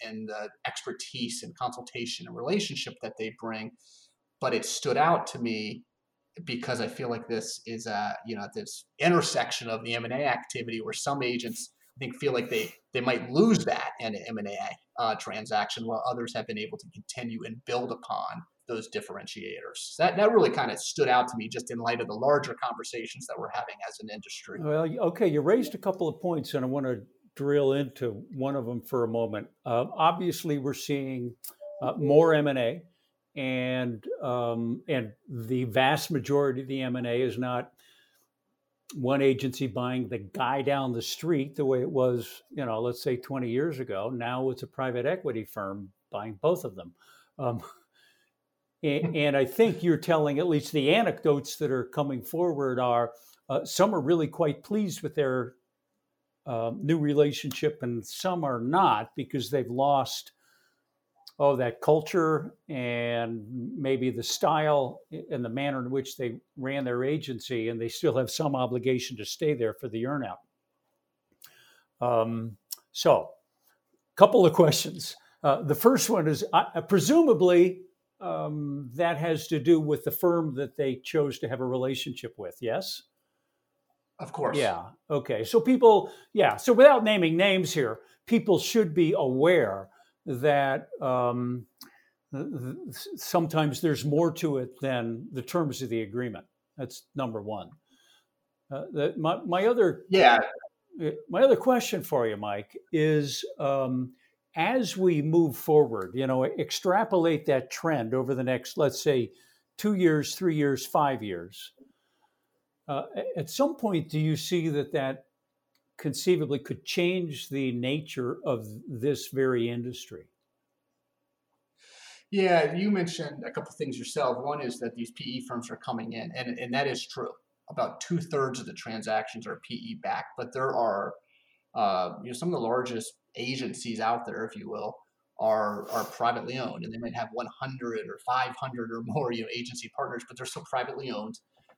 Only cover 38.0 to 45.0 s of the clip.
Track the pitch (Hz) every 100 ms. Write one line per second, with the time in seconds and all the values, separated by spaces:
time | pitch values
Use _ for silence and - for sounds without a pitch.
38 | _ _ _ _ _ _ _ _ _ -
39 | 123 135 135 131 135 127 131 104 123 127
40 | 113 120 98 - 127 139 135 139 131 117
41 | - - 160 151 139 143 135 127 147 139
42 | 127 120 107 - _ - 127 110 120 120
43 | 143 123 - 135 123 123 160 131 127 98
44 | 110 123 117 127 131 123 123 - 131 123